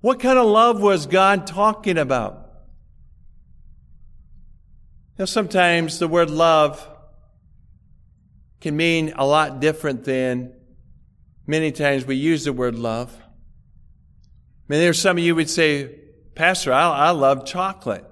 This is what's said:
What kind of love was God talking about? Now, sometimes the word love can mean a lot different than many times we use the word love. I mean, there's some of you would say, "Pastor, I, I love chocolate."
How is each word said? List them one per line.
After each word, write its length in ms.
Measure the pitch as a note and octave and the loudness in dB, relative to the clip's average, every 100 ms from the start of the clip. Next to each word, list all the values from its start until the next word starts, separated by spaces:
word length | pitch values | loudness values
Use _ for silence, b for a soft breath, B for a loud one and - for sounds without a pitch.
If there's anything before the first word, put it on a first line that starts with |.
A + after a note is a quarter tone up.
What 180 | G#3+ B3+ | 0 0
kind 200 | B3 C4 | 2 4
of 80 | A#3 | 4
love 340 | G#3 A#3 A3+ | 6 4 4
was 240 | G3+ F#3+ C#3+ | 2 2 2
God 400 | F#3 F#3+ G3 F#3+ | 2 4 2 -2
talking 520 | E3 G#3+ G#3+ G#3+ E3+ | 0 0 0 -4 -2
about? 500 | C#3 C3 G#2 - - - - - - - - - - - - - - - - - - - - - - - _ - - - _ - | 0 -2 -4 -10 -20 -20 -20 -20 -20 -20 -20 -20 -20 -20 -20 -20 -20 -20 -20 -20 -20 -20 -20 -20 -20 -20 _ -20 -20 -20 _ -8
Now, 80 | F#3+ | -4
sometimes 760 | - G3 F#3 F3 E3+ E3 D#3+ | -4 -2 2 2 2 -2 -4
the 80 | E3+ | -2
word 240 | E3+ E3+ | 2 0
love 540 | D3+ E3 D#3+ D3+ C#3+ - - - - _ _ _ _ - - _ - _ _ _ _ _ _ | 2 4 4 2 -2 -18 -20 -20 -20 _ _ _ _ -20 -20 _ -20 _ _ _ _ _ _
can 140 | E3+ D3+ | -8 -2
mean 380 | E3 E3 D#3 - | 0 0 -2 -2
a 100 | C#3 | 0
lot 360 | D3+ D3+ C3+ | 2 0 -2
different 440 | D3 D3+ D3+ B2+ C3+ | -2 -2 -6 -6 -4
than 480 | C3 C3 B2 B2+ - _ - - - _ _ _ _ - | -4 -2 -4 -8 -16 _ -20 -20 -20 _ _ _ _ -4
many 260 | D#3 D#3+ | -2 -2
times 320 | C3 C#3+ C#3 | -2 -2 -2
we 120 | B2+ C3+ | -2 -2
use 300 | D3 D#3+ C#3+ | 0 -2 -2
the 60 | |
word 240 | B2+ B2 A#2 | -4 -4 -4
love. 400 | A#2 A2+ B2+ - _ - - - _ - - _ _ _ _ - _ _ _ | -6 -6 -8 -14 _ -20 -20 -20 _ -20 -20 _ _ _ _ -20 _ _ _
I 80 | D3 | 0
mean, 40 | |
there's 200 | F3 E3 | 2 2
some 180 | F#3+ F3 | 0 0
of 60 | |
you 120 | E3+ E3 | 0 0
would 140 | D#3 | -2
say, 500 | - D#3+ C#3+ C3+ - - _ - - | 0 0 0 -6 -16 -20 _ -20 -2
"Pastor, 360 | E3 F#3 - | -2 0 0
I, 180 | B2+ E3+ | 2 2
I 200 | C#3+ D3+ | 2 2
love 340 | E3+ C3+ C3+ C3 | 2 2 2 -4
chocolate." 600 | F3+ F#3 G3 - F#2+ - | -6 -6 -6 -8 -8 -10